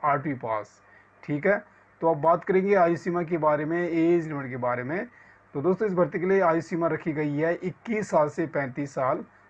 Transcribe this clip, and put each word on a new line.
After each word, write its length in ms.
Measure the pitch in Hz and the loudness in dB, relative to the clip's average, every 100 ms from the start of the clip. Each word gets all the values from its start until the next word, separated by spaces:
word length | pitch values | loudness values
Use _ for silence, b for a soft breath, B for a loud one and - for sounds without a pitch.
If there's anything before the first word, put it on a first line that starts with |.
| 151 | 0
आठवीं 300 | 143 139 131 | 0 -2 -6
पास। 440 | 117 107 101 _ b b b _ | -4 -6 -8 _ b b b _
ठीक 240 | - 147 185 | -6 -2 2
है, 100 | 208 b b b _ | 0 b b b _
तो 80 | 165 | 0
अब 120 | 156 | 2
बात 220 | 160 170 | 2 2
करेंगे 320 | - 190 196 196 | 2 2 4 4
आयु 200 | 170 170 | 4 2
सीमा 260 | 190 175 | -2 -4
के 140 | 165 170 | -2 0
बारे 260 | 151 151 151 | 2 2 0
में, 160 | 170 | -2
एज 460 | 175 165 165 175 156 | 0 2 4 2 0
लिमिट 220 | 143 131 | -6 -8
के 80 | 127 | -4
बारे 240 | 123 123 | -2 -2
में। 240 | 123 175 240 B B B _ | -4 -6 -8 B B B _
तो 80 | 147 | -4
दोस्तों, 260 | 160 185 220 | 0 0 0
इस 60 | |
भर्ती 260 | 180 165 165 | 2 0 0
के 60 | 180 | 0
लिए 140 | 196 | 4
आयु 200 | 175 165 | 4 2
सीमा 260 | 160 165 165 | -2 -2 -2
रखी 240 | 156 170 | -2 -2
गई 220 | 147 151 143 | -2 -2 0
है 180 | 160 170 | 0 -2
इक्कीस 540 | 185 - - 214 196 | -6 -8 -6 -4 0
साल 200 | 170 151 | 0 0
से 160 | 147 160 | 0 -4
पैंतीस 460 | 151 135 123 139 | -4 -6 -6 -8
साल। 300 | - 131 170 - b b | -2 -2 -2 -6 b b